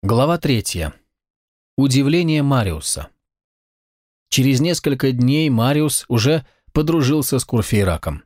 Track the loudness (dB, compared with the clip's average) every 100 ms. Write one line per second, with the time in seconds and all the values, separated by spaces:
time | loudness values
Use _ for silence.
0 | 0 0 0 0 -2 -2 -4 -6 -8 -10
1 | _ _ _ _ _ _ _ -2 2 2
2 | 2 0 0 0 2 0 0 -4 -6 -8
3 | -10 _ _ _ _ _ _ _ _ _
4 | _ _ _ 0 2 2 0 0 -2 0
5 | 0 2 2 2 2 2 2 2 0 -2
6 | -2 0 2 0 -2 _ _ -2 0 2
7 | 2 0 0 -2 -2 -2 0 0 0 -2
8 | -6 -10